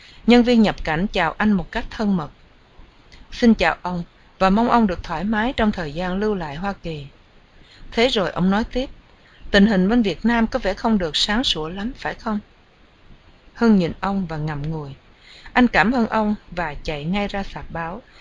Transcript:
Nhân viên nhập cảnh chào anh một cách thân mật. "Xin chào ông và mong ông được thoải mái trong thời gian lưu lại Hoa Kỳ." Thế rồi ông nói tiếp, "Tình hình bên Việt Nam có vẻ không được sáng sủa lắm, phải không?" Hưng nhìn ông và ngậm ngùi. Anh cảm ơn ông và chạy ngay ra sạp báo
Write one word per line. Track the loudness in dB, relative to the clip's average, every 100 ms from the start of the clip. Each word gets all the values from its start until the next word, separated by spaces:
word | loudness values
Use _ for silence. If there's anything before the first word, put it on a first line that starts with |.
| -20 -4 4
Nhân | 6
viên | 6 4
nhập | 4 2
cảnh | -4 -2 -2
chào | 0 -2 0
anh | 0
một | 0 -2
cách | -8 -8
thân | -4 -2 0
mật. | -4 -12 -20 _ _ -20 -20 _ -20 -20 -18
"Xin | 2 4
chào | 4 4 0
ông | -4 -6 -8 _ _ 0
và | 2
mong | 4 4
ông | 4 2
được | 0
thoải | -6 -6
mái | -2 -2 -2
trong | 0 0
thời | 0 -4
gian | -6 -4 -2
lưu | -2
lại | -2 -6 -6
Hoa | -8
Kỳ." | -8 -8 -10 -12 -20 _ -20 _ -20 -20 -20 -8
Thế | 0 0
rồi | 2 -2
ông | 0 0
nói | 0
tiếp, | -2 -4 -6 -10 -20 _ _ -18 2
"Tình | 4 6
hình | 4 2
bên | 2
Việt | 2 0
Nam | 0 2 2
có | 0
vẻ | -2
không | -2 0 0
được | 0 -2
sáng | 0 0
sủa | 0 -2 -4
lắm, | -6 -8 -8
phải | -8
không?" | -6 -4 -6 -6 _ _ _ _ _ -20 -20 _ _ -16
Hưng | 0 4 4
nhìn | 2 -4
ông | -6 -4 -6
và | -6
ngậm | -6 -6 -6
ngùi. | -6 -10 -16 _ -20 -20 -20 -4
Anh | 2 4
cảm | 4 2
ơn | 2 0
ông | 0 0 -4 -6
và | -8 -6 -6
chạy | -8 -6
ngay | -4 -2 -2
ra | -6
sạp | -8 -10 -10
báo | -8 -8 -10 -16 -20